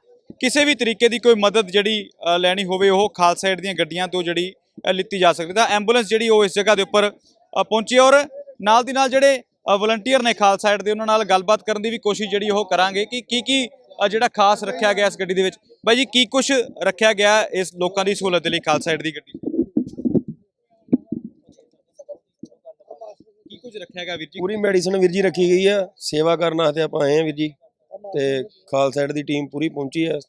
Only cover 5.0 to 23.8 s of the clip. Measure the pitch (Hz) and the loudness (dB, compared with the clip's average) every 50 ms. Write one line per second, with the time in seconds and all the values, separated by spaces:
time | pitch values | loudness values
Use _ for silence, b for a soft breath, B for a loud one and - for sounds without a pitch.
5 | 185 - 202 190 180 170 156 170 165 165 185 220 233 180 208 208 208 208 233 247 | -4 -6 -2 2 4 4 4 2 -4 -4 0 0 0 2 0 0 2 2 2 2
6 | 220 180 220 220 233 226 220 214 208 185 - 202 190 208 208 190 190 - - 208 | 2 0 -2 0 2 4 4 4 4 2 0 0 2 2 2 2 0 0 2 2
7 | 202 202 - _ _ _ _ _ _ _ - 196 190 - 208 226 208 - 240 254 | 2 0 -2 _ _ _ _ _ _ _ -4 -4 -2 0 0 -2 0 2 4 6
8 | 262 269 269 285 285 294 - 571 - - - - 190 208 220 240 247 262 254 269 | 6 6 6 4 2 0 -8 -16 -18 -18 -16 -4 0 2 4 4 2 0 0 0
9 | 269 262 254 269 277 277 269 247 - _ _ _ _ - 202 196 208 220 226 220 | 0 2 2 4 4 4 2 2 -4 _ _ _ _ 0 0 0 2 0 -2 -2
10 | 190 254 262 254 233 240 202 - 208 196 196 190 - 214 208 202 185 208 214 214 | 0 0 0 2 2 0 0 2 2 2 2 2 2 0 0 0 -2 -4 -4 -2
11 | 220 220 214 220 220 185 190 190 185 202 214 208 - 214 214 208 208 226 226 226 | 0 0 0 0 2 2 2 2 4 2 0 0 0 -4 -4 -4 -4 -4 -6 -4
12 | - 208 196 165 214 190 196 202 208 214 196 208 208 208 180 175 185 196 190 196 | -2 -4 -2 -2 -4 -4 -4 -2 -2 0 0 -2 0 0 0 0 2 0 0 -4
13 | 214 214 247 247 - - 240 240 233 254 269 269 254 - - _ _ _ - - | -6 -6 -8 -10 -6 -4 -4 -4 -2 0 0 0 -2 -4 -8 _ _ _ -6 -2
14 | 202 202 196 220 226 220 - 214 202 202 208 - 202 190 240 254 214 202 202 196 | -2 -2 0 0 0 0 2 2 2 2 2 0 -2 -8 -6 -2 0 0 0 2
15 | 202 196 - 175 190 175 190 190 190 185 - _ _ _ - _ - 208 240 254 | 0 -2 -2 -4 -6 -4 -2 0 0 -2 -4 _ _ _ -20 _ 0 0 2 2
16 | 269 - - 247 247 196 - 269 - - 277 247 226 - - - 175 190 190 - | 0 0 2 0 0 2 2 0 2 2 0 0 0 -4 -8 -4 -4 -4 0 2
17 | 220 220 214 190 208 208 214 220 - - - 185 185 - 180 180 175 180 190 196 | 2 2 2 4 4 4 4 4 2 0 -2 -4 -4 -4 -4 -4 -4 -2 -2 -2
18 | 190 196 202 - 190 190 175 170 147 170 165 165 - 160 151 147 - 165 160 147 | -2 -2 -2 -2 -2 -2 -2 0 0 -2 -4 -2 0 0 0 0 0 -2 -4 -4
19 | 147 160 147 151 - _ - - - - - - - - _ - 262 - - - | -4 -6 -8 -8 -14 _ -18 -12 -10 -6 -4 -4 -4 -4 _ -8 -8 -8 -12 -6
20 | - - - - 494 - - - 403 _ _ _ _ _ 679 679 _ 679 - - | -4 -2 0 0 -2 -2 -10 -16 _ _ _ _ _ _ _ _ _ _ -2 -2
21 | - _ - - - - - _ _ 508 _ _ _ 480 _ _ _ _ _ - | -2 _ -12 -10 -10 -14 -20 _ _ _ _ _ _ _ _ _ _ _ _ -20
22 | 571 - 571 - _ _ _ _ - - _ _ _ 659 - _ 587 _ - - | -20 -20 -20 -20 _ _ _ _ -20 -20 _ _ _ -20 -20 _ _ _ -20 -20
23 | 453 427 - _ _ 440 403 427 415 - - - - 240 208 202 | -20 -20 -20 _ _ _ _ _ _ -20 -20 -20 -20 -20 -18 -18